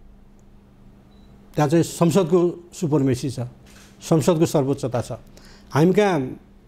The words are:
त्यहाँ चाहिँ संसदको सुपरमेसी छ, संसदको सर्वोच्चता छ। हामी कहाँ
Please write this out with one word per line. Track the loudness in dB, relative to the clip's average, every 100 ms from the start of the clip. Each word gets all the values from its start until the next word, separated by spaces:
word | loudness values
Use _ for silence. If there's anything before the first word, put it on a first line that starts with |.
| -20 -20 -20 -20 -20 -20 -20 -20 -20 -20 -20 -20 -20 -20 -10
त्यहाँ | -2 2
चाहिँ | 2
संसदको | 0 0 2 2 2 2 2 -2 -14
सुपरमेसी | -8 -2 0 0 -2 -4
छ, | -8 -12 -14 -20 -20 -20 -12
संसदको | -2 0 2 2 2
सर्वोच्चता | 0 -2 -4 -4 -6
छ। | -8 -12 -18 -20 -20 -20 -6
हामी | 2 2
कहाँ | 4 2 0 -4 -10 -20 -20